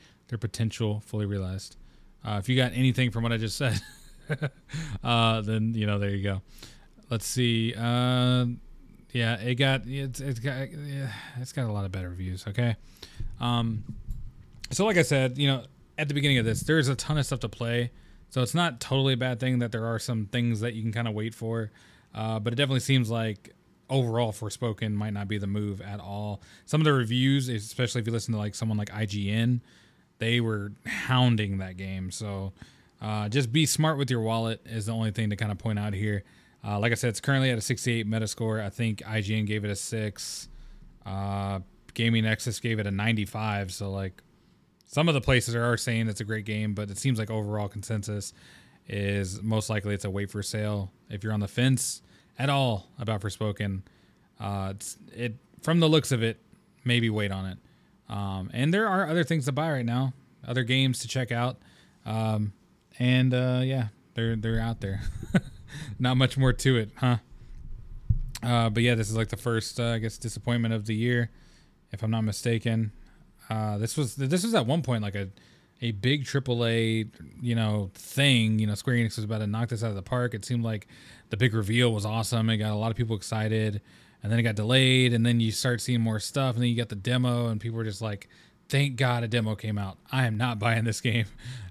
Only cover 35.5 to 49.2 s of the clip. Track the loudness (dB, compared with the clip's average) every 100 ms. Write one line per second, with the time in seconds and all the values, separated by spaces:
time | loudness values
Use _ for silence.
35.5 | -2 -2 -2 -2 -2 -2 -2 -6 -16 _
36.5 | _ -6 0 2 2 0 0 2 2 2
37.5 | 0 -2 -2 0 0 0 0 -2 -2 -2
38.5 | 0 -2 -2 -2 -2 -2 -2 0 0 0
39.5 | 0 -2 -4 -4 -4 -4 -6 -10 -12 -14
40.5 | -18 -20 -20 -20 -16 -8 -4 -2 -2 -2
41.5 | -4 -8 _ -10 0 4 4 2 0 -4
42.5 | -4 -2 -2 -2 0 2 2 0 -2 -2
43.5 | -2 -4 -6 -6 -4 -6 -8 -20 _ _
44.5 | _ _ _ _ 0 2 4 4 4 2
45.5 | 0 2 2 0 0 0 -2 -4 -4 -2
46.5 | -2 -2 -2 -4 -2 0 2 0 -2 -2
47.5 | -2 -4 -6 -4 -4 -4 -6 -8 -14 -20
48.5 | -20 -20 _ -8 -4 0 0